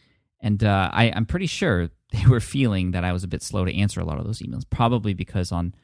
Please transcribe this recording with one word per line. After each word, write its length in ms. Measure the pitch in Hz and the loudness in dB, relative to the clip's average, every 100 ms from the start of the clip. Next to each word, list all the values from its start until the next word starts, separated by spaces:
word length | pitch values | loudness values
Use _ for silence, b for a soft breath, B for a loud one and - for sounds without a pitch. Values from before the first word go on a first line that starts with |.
| _ _ _ _ | _ _ _ _
And, 200 | 110 104 | -2 2
uh, 260 | 110 98 92 | 2 2 2
I, 200 | - 117 101 | 2 2 2
I'm 100 | 110 | -2
pretty 200 | 180 185 | -2 -4
sure 440 | - 180 87 85 - | -2 0 0 -2 -6
<laughs> 120 | _ | _
they 140 | 110 127 | 2 6
were 140 | 123 | 6
feeling 500 | - 139 123 95 90 | 2 0 0 2 0
that 140 | 90 90 | -2 -2
I 80 | |
was 100 | 90 | -2
a 60 | 92 | -4
bit 120 | 87 | -8
slow 220 | - 98 | -4 -2
to 100 | 90 | -2
answer 280 | 95 101 - | 0 0 0
a 40 | 82 | -4
lot 140 | 73 | -4
of 60 | - | -6
those 160 | 113 | -8
emails, 280 | - - - | -8 -8 -6
probably 440 | - 117 120 104 | 0 2 2 0
because 400 | 90 - 98 87 | -4 -4 -4 -2
on 200 | 87 87 - | -2 -4 -6